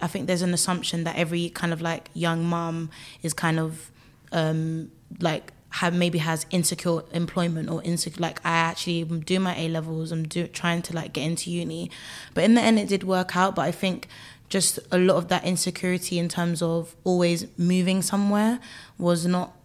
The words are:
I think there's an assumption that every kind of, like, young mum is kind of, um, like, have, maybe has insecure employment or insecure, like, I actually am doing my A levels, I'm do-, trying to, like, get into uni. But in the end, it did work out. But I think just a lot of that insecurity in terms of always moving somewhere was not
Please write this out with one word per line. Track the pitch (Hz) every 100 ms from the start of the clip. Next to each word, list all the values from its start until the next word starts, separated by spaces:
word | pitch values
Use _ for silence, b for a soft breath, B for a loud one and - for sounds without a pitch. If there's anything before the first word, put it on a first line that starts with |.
I | 170
think | 185 180
there's | 180
an | 180
assumption | 175 - 175 - 170
that | 165 165
every | 165 170 170
kind | - 170
of, | 160
like, | 165 165 -
young | 165 165 165
mum | 170 170 165 165 160 B B B
is | 165
kind | 156 165 160
of, | 160 160 - B B - -
um, | 170 156 160 160 160 - - - -
like, | 170 156 - - -
have, | - 175
maybe | 175 175 165
has | 160 160 -
insecure | 185 170 170 175 165 -
employment | 170 170 185 170 160 156
or | 165
insecure, | 170 170 170 151
like, | 165 -
I | 170
actually | 165 165 165 180 170
am | 160 165
doing | 151 185
my | 180 165
A | 165
levels, | 160 160 160 160
I'm | 165
do-, | 160 175 165
trying | - 175 170
to, | 165
like, | 170 -
get | 147
into | 156 165 175
uni. | 175 165 160 175 B B B B
But | 156
in | 196
the | 240
end, | 220 220
it | 185
did | 190
work | 185 185 180 180
out. | 190
But | 185
I | 151
think | 175 190 175 - B B B -
just | 196 - - -
a | 180
lot | 185 185
of | 175
that | 180
insecurity | 180 175 185 175 185 180 - 175
in | 170
terms | - 170 160
of | 165 165 165 -
always | 185 180 175 170 - -
moving | 175 185 180 185
somewhere | - 202 202 208 220 247 B B B -
was | 175 170 175
not | 180 - -